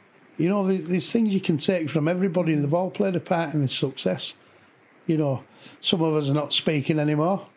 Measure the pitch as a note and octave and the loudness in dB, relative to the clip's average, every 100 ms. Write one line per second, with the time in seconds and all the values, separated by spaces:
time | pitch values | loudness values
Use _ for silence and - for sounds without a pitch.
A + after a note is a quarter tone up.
0 | _ _ - - E3 G#3 F#3+ F#3+ D#3+ F3+ | _ _ -12 -2 0 0 0 -2 0 -2
1 | - A#3 A3 G3 F#3+ D3+ - F#3 D3+ D#3+ | 0 0 2 0 0 0 2 0 0 0
2 | D3+ F3+ F#3+ F3 E3 D3+ C#3+ E3+ F#3 F#3 | 0 0 0 0 2 2 2 0 -2 -2
3 | G3+ F3 - E3+ D#3+ D3+ C3+ - C3+ - | -2 -2 -2 -2 0 0 0 -2 -4 -2
4 | - B2+ - - _ - _ _ _ _ | -4 -2 -6 -10 _ -20 _ _ _ _
5 | - D#3+ D3 B2+ - - - - - F3+ | -2 0 0 -2 -8 -20 -20 -10 -2 0
6 | D#3+ D#3 C#3 D3 C#3+ - - D3+ C#3 D#3 | 2 2 2 0 0 -2 0 0 0 0
7 | D3 D3 E3 G3 - | 2 2 0 -2 -6